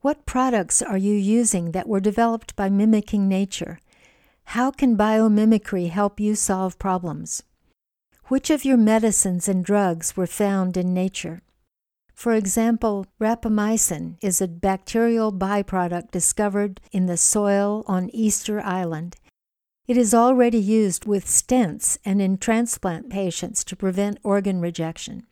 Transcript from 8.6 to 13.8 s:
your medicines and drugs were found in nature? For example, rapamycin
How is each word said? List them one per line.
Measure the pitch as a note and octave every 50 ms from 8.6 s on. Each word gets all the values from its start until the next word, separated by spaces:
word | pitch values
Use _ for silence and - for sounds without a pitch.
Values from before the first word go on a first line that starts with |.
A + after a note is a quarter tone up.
| -
your | C4+ C4+
medicines | A#3+ A3 G#3+ A3 A3 A3 A3 G3+ - - G3 F3+ F3+ - -
and | G3 F#3 F3+
drugs | E3 G3+ G#3 G3+ F#3 E3+ E3 D3 - -
were | - F#3
found | E3+ - - G#3 G3+ G3 F#3+ F#3+ F3+ F3+
in | F#3 F3 F3+ F3+
nature? | F3+ F3+ F#3+ - - - E3 D#3+ F3 _ _ _ _ _ _ _ _ _ _ _ _ _ _ _
For | - - A#3+ A3+
example, | A3 G#3 G3 - A#3 A3+ A#3 A#3 A3 - A3+ G#3 G3 F#3+ - _ _
rapamycin | A3 G#3+ A#3 A#3 - A#3 G#3+ G#3 G#3 G#3+ A3+ A3